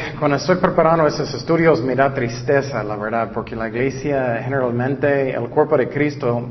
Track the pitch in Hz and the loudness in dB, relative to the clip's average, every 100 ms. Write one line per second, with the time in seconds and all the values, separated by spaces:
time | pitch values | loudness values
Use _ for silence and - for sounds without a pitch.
0 | - - 151 139 - 180 175 170 160 165 | -4 -2 0 0 2 2 2 4 4 4
1 | 151 143 139 123 - 165 165 131 131 127 | 2 0 -4 -6 0 4 4 4 2 2
2 | 135 131 120 120 123 143 131 120 104 104 | 2 2 -4 -4 0 2 2 -4 -4 -4
3 | 107 117 113 113 110 113 113 113 135 127 | -2 -2 -2 -4 -6 -6 -6 -2 -2 -2
4 | 147 139 127 117 123 139 127 120 127 143 | -4 -2 -2 -2 -2 -2 0 0 -2 0
5 | 147 139 135 123 117 131 147 151 117 143 | 0 2 0 -2 -2 0 2 2 2 0
6 | 147 147 123 120 120 | -2 0 -2 -2 -6